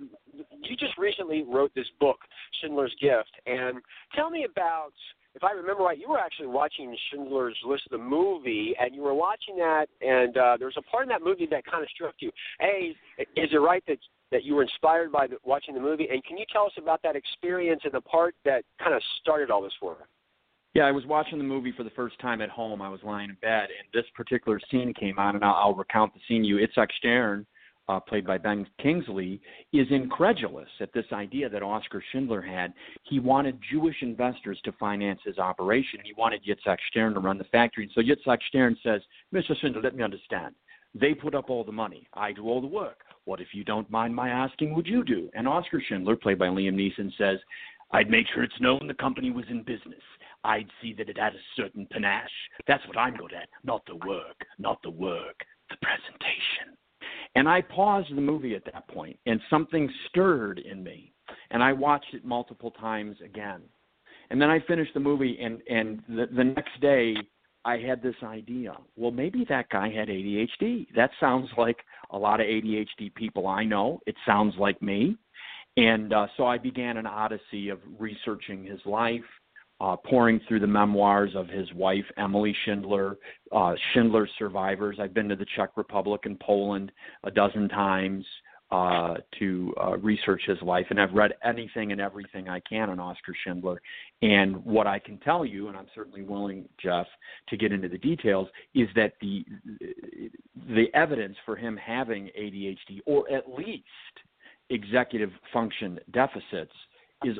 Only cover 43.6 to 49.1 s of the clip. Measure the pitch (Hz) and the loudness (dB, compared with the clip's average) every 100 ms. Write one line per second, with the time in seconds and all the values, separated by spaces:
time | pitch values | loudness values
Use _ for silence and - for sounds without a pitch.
43.6 | 101 110 104 110 117 120 123 123 131 - | -4 -4 -2 -2 -2 -2 -2 -2 -2 -2
44.6 | 151 156 165 240 190 101 80 110 123 160 | -2 -2 0 0 2 0 -4 -4 -2 -2
45.6 | 170 156 - 101 92 113 107 95 92 95 | -2 -4 -4 -2 0 2 2 2 2 2
46.6 | 95 95 98 - 98 - 101 95 - - | 2 2 0 -2 -6 0 2 2 -4 -16
47.6 | - - _ - 107 113 113 123 123 - | -16 -20 _ 2 4 4 4 0 -2 2
48.6 | 127 135 151 131 131 | 2 2 0 -4 -2